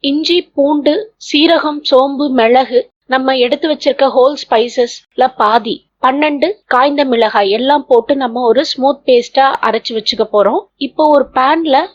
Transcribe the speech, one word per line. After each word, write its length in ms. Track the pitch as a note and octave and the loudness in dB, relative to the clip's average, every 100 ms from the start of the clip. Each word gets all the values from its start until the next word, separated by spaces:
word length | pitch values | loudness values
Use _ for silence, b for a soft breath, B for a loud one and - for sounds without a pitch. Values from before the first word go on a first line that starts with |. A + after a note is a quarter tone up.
| C#4 | -4
இஞ்சி, 280 | D4 D#4+ F4 F4 | -4 0 -2 -2
பூண்டு, 380 | - C#4 D4 C#4+ E4+ G#4+ _ - | -2 0 0 0 -2 -6 _ -4
சீரகம், 540 | D4 E4 E4 D4+ D4 - | 0 2 2 -2 -6 0
சோம்பு, 360 | C4 C4+ C#4 D4 B3+ | 2 2 -2 -2 0
மிளகு, 420 | A3+ B3+ C4 B3 - _ - | 2 2 2 -2 -4 _ -4
நம்ம 220 | C4 C4 C4 | -2 0 0
எடுத்து 220 | A#3+ D4 D#4+ | 0 0 -2
வச்சிருக்க 340 | D4+ D4 C4 C4+ | -2 -2 0 0
ஹோல் 240 | A#3 B3+ D4 | 2 0 0
ஸ்பைசஸ்ல 840 | - A3+ A#3+ B3+ A#3+ - _ - B3+ B3+ | -2 -2 0 -2 -4 -6 _ -2 -2 0
பாதி, 340 | G#3+ A3+ A3 - _ _ - | 0 0 -2 -10 _ _ -2
பன்னெண்டு 420 | C#4 D4+ C#4+ D#4+ G#4 _ | 0 -2 0 -2 -4 _
காய்ந்த 320 | B3 C#4 C#4+ C#4 | 0 0 0 0
மிளகாய் 420 | A#3 A3 A3 G3+ G#3+ | 0 0 0 0 0
எல்லாம் 260 | C4 D4 C#4+ | 0 0 2
போட்டு 240 | A#3 A3+ C#4 | 0 2 -2
நம்ம 200 | B3+ A#3 B3 | -2 -2 0
ஒரு 140 | A3+ D#4 | 0 0
ஸ்மூத் 340 | - C4 C#4 - | -2 -2 0 2
பேஸ்டா 360 | B3 - - C4+ - A3+ | 0 2 0 0 0 -4
அரைச்சு 240 | A3 - A3 | -4 -6 -6
வச்சுக்க 260 | G#3+ A3+ G#3+ | -6 -4 -2
போறோம். 260 | G#3 G3+ D#4+ - _ C#4 | 2 0 0 -6 _ -8
இப்போ 180 | - D4+ C#4+ | -2 2 2
ஒரு 100 | B3+ B3+ | 0 0
பேன்ல 400 | C4+ E4 D#4+ C4 F4+ | 0 0 0 0 0